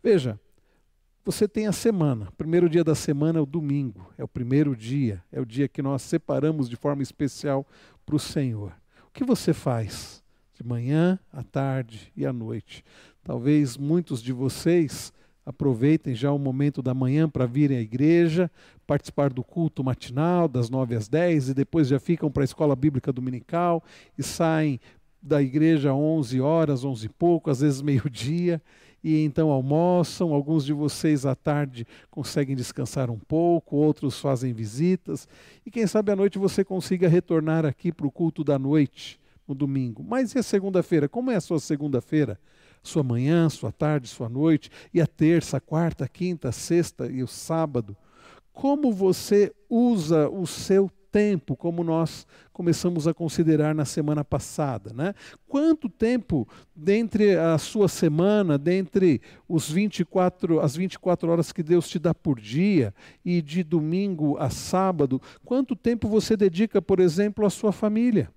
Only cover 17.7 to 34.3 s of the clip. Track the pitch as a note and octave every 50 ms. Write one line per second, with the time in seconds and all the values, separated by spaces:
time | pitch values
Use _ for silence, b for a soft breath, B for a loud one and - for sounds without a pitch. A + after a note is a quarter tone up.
17.7 | C#3 B2 A2+ G#2+ A2+ B2 C#3+ D#3 E3+ E3+ E3+ E3 D#3 F3 F3+ E3 b b b b
18.7 | b b _ - D3 C#3+ - - - - C#3+ C#3 B2+ B2+ B2 _ - F3 E3 D#3
19.7 | _ - C3+ C3 B2 - - - B2 C3+ D#3 E3+ F3+ F3 E3+ D#3 B2 B2+ A#2+ A2
20.7 | B2 C3 C3 A#2 A#2+ A#2 G#2 G2 - D#3 F3 F3+ E3 D3+ C3 C3 C3+ C3+ C#3 -
21.7 | - E3+ D3+ B2 C#3+ C3 - - F3 D#3+ - D3+ - - C#3 C3 - - D#3+ D3
22.7 | C#3 B2+ C3+ D#3 C#3+ C3 - - B2+ B2+ B2+ B2+ B2+ A#2+ - _ - E3+ F3 F3
23.7 | E3+ E3 B B B B B B B - - - - - F3 D#3+ D#3+ D#3+ D#3 D3+
24.7 | C3+ A#2+ b b b b _ _ _ _ - C#3 D3+ C#3+ C#3+ C3 B2+ D3+ D#3 D#3+
25.7 | E3 D3+ C3+ D3 C3+ C#3 D3 D#3 D#3+ D#3+ C#3 A2 B2+ B2+ B2+ C#3+ D#3+ E3 D#3+ D3
26.7 | C#3+ B2 B2+ C#3 C3 A2 A2 G#2+ - _ E3+ E3+ F3 D#3+ _ D#3+ C#3 A#2+ C#3 D3+
27.7 | C#3 C3 C#3 D3 C#3 B2+ - D3+ A#2+ G#2 A2+ B2+ D#3 E3+ F3 F3 E3+ D#3 b b
28.7 | b b b b b b - D#3 D#3 D#3 D#3 D3+ C3+ - D#3+ D#3 C#3+ C3+ B2+ C3+
29.7 | C#3+ D#3 E3+ F3+ F3+ F3 E3 - - - F#3 E3+ D3+ C#3+ C#3 C#3+ D#3+ D#3+ C3+ C#3
30.7 | D3+ C#3+ D3+ D3 - - - D#3 D3+ C#3+ B2+ C#3 B2+ - _ D#3+ D3 D3 D3 C#3
31.7 | B2+ A#2+ A#2 B B B B B _ - C3+ - - D#3 C#3+ C3 C#3 C3 B2 -
32.7 | - - C3 A2+ - D3 C3 A#2 A#2 G#2+ - _ D3+ D#3+ E3+ E3+ E3+ E3 - -
33.7 | - C#3+ D3+ D3+ D3 - - C#3 - - - D3